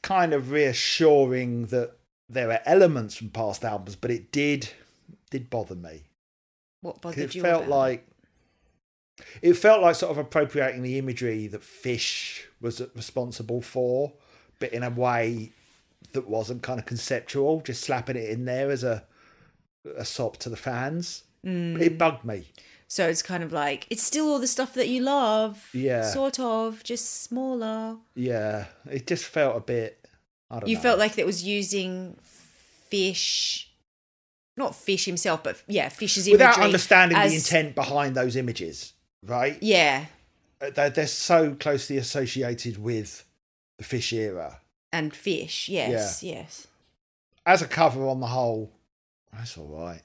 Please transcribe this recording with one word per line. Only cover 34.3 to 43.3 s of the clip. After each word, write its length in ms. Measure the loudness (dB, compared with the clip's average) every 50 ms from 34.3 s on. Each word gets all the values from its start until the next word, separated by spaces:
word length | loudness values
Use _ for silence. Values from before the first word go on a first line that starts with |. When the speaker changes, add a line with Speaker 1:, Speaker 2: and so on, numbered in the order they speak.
| _ _ _ _ _
Speaker 2:
not 180 | -6 -6 -6 -6
Fish 300 | -6 -2 -2 0 0 0
himself, 360 | -2 -4 -2 0 0 -2 0
but 200 | -2 -6 -8 -8 _
yeah, 220 | -2 -2 -2 -2 -2
Fish's 400 | -4 -6 -4 -2 -2 0 6 8
Speaker 1:
Without 200 | 10 10 12 10 10
Speaker 2:
imagery 100 | 8 6
Speaker 1:
understanding 520 | 4 4 2 4 6 8 8 8 8 8 6
the 60 | 6
Speaker 2:
as 80 | 6 4
Speaker 1:
intent 400 | 2 2 4 4 4 2 2 -2
behind 400 | -2 -2 0 2 2 2 2 2
those 220 | 0 0 0 0
images, 560 | -2 -4 -4 -4 -6 -8 -8 -8 -12 -14 -16 _ _ _ _ _ _ -10
right? 360 | -6 -2 0 0 0 -2 -2
Speaker 2:
Yeah. 440 | 0 4 4 6 6 4 2 0 -4 -10 -16 _ _ _ _ _ _ _ _ _
Speaker 1:
Uh, 100 | -10 -6
they're, 200 | 0 0 0 2
they're 160 | 2 0 -2
so 480 | -2 -4 -6 2 4 6 6 6 4 0
closely 420 | -2 -2 -2 0 -2 -2 -2 -4
associated 800 | -4 -4 -2 -4 -4 -4 -2 -4 -4 -4 -4 -4 -6 -6 -8 -8 -6
with 460 | -6 -4 -4 -4 -6 -8 -14 -18 -20 _